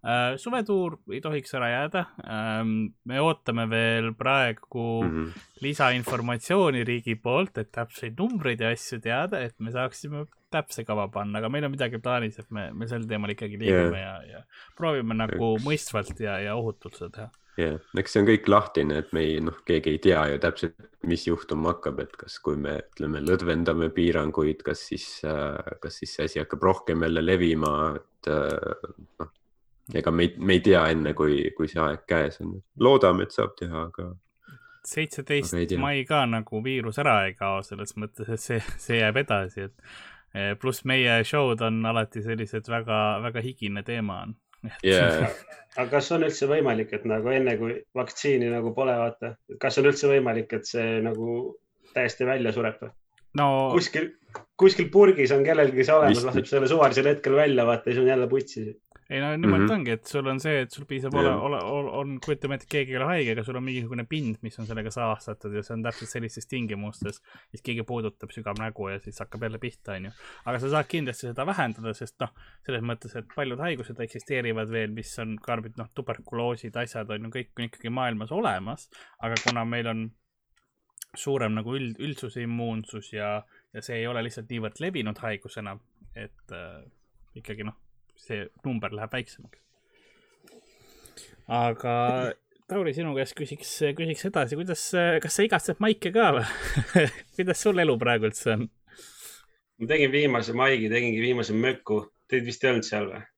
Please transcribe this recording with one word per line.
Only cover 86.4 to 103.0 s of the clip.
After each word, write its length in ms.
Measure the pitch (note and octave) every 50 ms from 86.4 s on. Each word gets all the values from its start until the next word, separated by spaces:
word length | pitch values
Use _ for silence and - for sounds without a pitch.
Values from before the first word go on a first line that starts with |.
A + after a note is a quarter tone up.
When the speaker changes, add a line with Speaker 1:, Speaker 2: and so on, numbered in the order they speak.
| _ -
Speaker 1:
äh, 300 | - F2 F2 E2+ F2+ D2+ B1+ C3 _ _ _ _ _ _ - _ _
ikkagi 280 | B2 A2+ - G#2+ G#2+ G#2+
noh, 140 | G#2+ - _ _ _ _ _ _ _ _ _
see 280 | _ _ A#2 G#2 G2+ - _ _ _
number 260 | C#3 B2+ A2+ G#2+ G2 G#2
läheb 160 | G#2 A2 A2+
väiksemaks. 480 | - B2+ A#2+ - - - - - - _ _ _ _ _ _ _ _ _ _ _ _ _ _ _ _ _ _ - - - _ _ _ _ _ _ _ _ _ - _ - - - - _ _ -
Aga 440 | A#2+ A#2+ A#2+ A#2+ A2+ - - B2 A#2+ A#2+ A#2+ B2 B2 B2+ B2+ A#2+ - _ _ _ _ _ _ _
Tauri, 260 | F#3 G3+ F#3+ D#3+ C3+ D3+
sinu 140 | E3+ D#3+ C#3+
käest 220 | C3+ C3+ C3 - -
küsiks, 340 | D3+ - C#3+ C#3+ - - - - D#3+ D3 C#3
küsiks 320 | D#3+ E3 D#3+ D#3 - -
edasi, 320 | F#3+ G3 - C#3 A#2+ D3 C#3+
kuidas, 240 | F3 F#3 F3 - - - - F3+ F3 E3+ E3 D#3+
kas 140 | - D#3 - -
sa 60 | G3+
igatsed 320 | A3 - E3+ - - E3 - G#3
Maike 260 | A3 A3 - - F3+ F#3
ka 160 | A3+ A#3 F#3 C#3+
või? 120 | B2+ A2+ - - - - - - C#3+ A#2 - -
<laughs> 420 | F#3 D#3 B2 - - - _ _
Kuidas 240 | - F#3 F#3 E3+ -
sul 160 | - G#3+ G#3 F3+
elu 160 | E3+ D#3 C3 A2+
praegu 240 | G#2+ A#2+ A#2+ A2+ G#2+
üldse 300 | G#2+ G#2+ - - A#2+ A2+
on? 80 | G#2+ A#2 A2 _ _ _ _ - - - - - - - - - - _ _ _ _ _ _ _ _
Speaker 3:
Ma 100 | A2+ A#2
tegin 180 | D3+ D#3 C#3+ C3+
viimase 460 | C3 D3 D3 C#3+ B2+ A#2+ A2+ A#2 A#2 B2
maigi, 300 | B2+ C3+ C3+ A#2+ A2 G#2+
tegingi 300 | A2+ A#2+ A#2+ A#2+ A2+ A2
viimase 320 | A2+ B2 B2+ A#2+ A2 G2 G#2+
möku. 460 | A2 A#2 C3 B2+ - _ - G#2+ G#2 G2+ - _ _ _ _
Teid 160 | - B2+ A#2+ A#2+
vist 160 | A#2+ - -
ei 60 | C3
olnud 160 | B2 A#2 A2 -
seal 180 | - G#2+